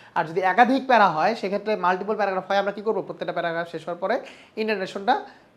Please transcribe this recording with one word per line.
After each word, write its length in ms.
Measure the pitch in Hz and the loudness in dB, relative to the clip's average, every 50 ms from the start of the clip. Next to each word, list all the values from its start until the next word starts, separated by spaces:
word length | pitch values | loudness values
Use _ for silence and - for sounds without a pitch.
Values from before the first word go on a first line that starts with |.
| - - - | -20 -6 -4
আর 100 | 175 170 | -4 -4
যদি 160 | 151 165 190 | -2 -2 0
একাধিক 460 | 185 185 180 190 247 220 262 269 262 | 0 2 6 6 6 6 6 0 2
প্যারা 220 | 262 247 220 208 185 | 4 6 6 6 6
হয় 260 | 156 156 165 202 226 | 4 2 2 0 0
সেক্ষেত্রে 400 | 220 - 190 196 202 202 214 214 | 0 -4 -4 -4 -4 -2 -2 -2
মাল্টিপল 400 | 185 180 175 190 185 196 202 220 | 0 2 0 0 0 -2 -4 -2
প্যারাগ্রাফ 320 | 202 208 196 190 185 185 | -2 -2 -2 -2 -4 -2
হয়, 100 | - 196 | 0 0
আমরা 140 | 202 196 202 | 0 0 0
কি 100 | 196 208 | -4 -4
করব? 200 | 196 220 214 196 | -4 -2 -2 -2
প্রত্যেকটা 320 | 147 - 170 - 185 165 170 | -4 -6 -10 -8 -8 -6 -6
প্যারাগ্রাফ 380 | 175 170 170 165 165 170 170 | -4 -4 -4 -4 -4 -6 -6
শেষ 140 | - 160 156 | -10 -10 -8
হওয়ার 140 | 175 175 175 | -8 -8 -6
পরে 200 | 190 190 226 - - - - - - - _ | -2 -2 -2 -2 -4 -10 -20 -20 -20 -14 _
ইনডেন্টেশনটা 720 | - 220 214 220 190 190 180 - 202 196 196 262 403 - - - - - _ _ | -4 -2 -2 -2 -2 -4 -6 -8 -4 0 0 0 0 -2 -10 -18 -20 -20 _ _